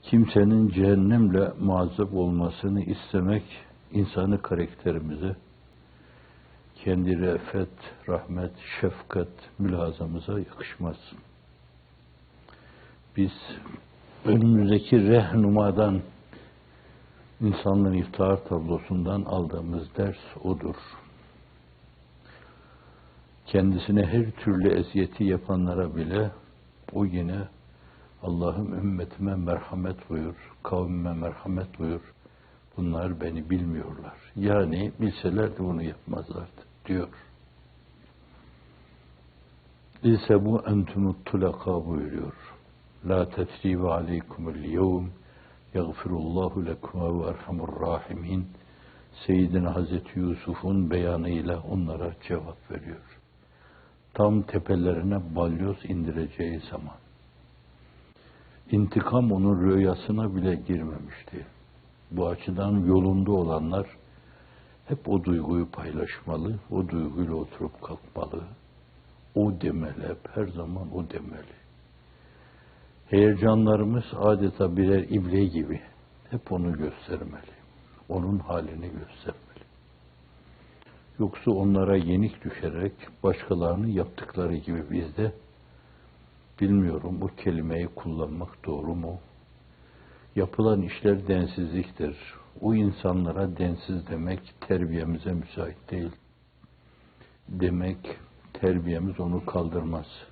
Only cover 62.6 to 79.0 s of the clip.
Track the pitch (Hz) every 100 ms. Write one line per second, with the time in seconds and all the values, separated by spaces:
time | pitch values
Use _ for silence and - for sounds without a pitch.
62.6 | 101 104 87 95 92 95 98 98 82 80
63.6 | 80 92 98 - - - - - - -
64.6 | - - - 139 - 98 90 85 76 87
65.6 | 85 - 80 78 82 - - 82 85 107
66.6 | - 95 87 85 76 78 85 80 76 -
67.6 | 78 - - 80 - - 76 - 87 113
68.6 | - - _ - - - - 104 104 87
69.6 | 85 82 78 71 78 85 - 107 98 87
70.6 | 85 92 87 90 80 82 78 78 76 -
71.6 | - - - - - - - - - -
72.6 | - - - - - 101 104 101 110 110
73.6 | 107 107 107 120 - - 104 101 98 -
74.6 | 92 87 95 98 - 95 90 95 95 82
75.6 | 71 78 - - - - - 120 - 92
76.6 | 87 78 76 - - 82 78 73 - -
77.6 | - - - - - 92 90 101 - 85
78.6 | 78 80 87 80